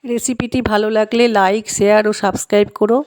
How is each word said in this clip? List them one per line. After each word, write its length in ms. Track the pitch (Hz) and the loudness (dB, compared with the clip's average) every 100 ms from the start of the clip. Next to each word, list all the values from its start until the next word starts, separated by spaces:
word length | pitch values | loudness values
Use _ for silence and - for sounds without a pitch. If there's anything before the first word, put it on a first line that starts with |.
রেসিপিটি 540 | 254 240 - 240 247 262 | -4 -6 -4 -6 -6 -6
ভালো 260 | 214 208 214 | -2 -2 0
লাগলে 340 | 220 214 233 240 | -2 -2 0 2
লাইক, 360 | 208 185 214 214 | 2 2 0 -4
শেয়ার 320 | - 202 214 214 | 0 2 4 2
ও 40 | |
সাবস্ক্রাইব 560 | 208 202 - - 208 208 | -2 -2 -4 0 2 0
করো। 240 | - 214 240 | 0 0 0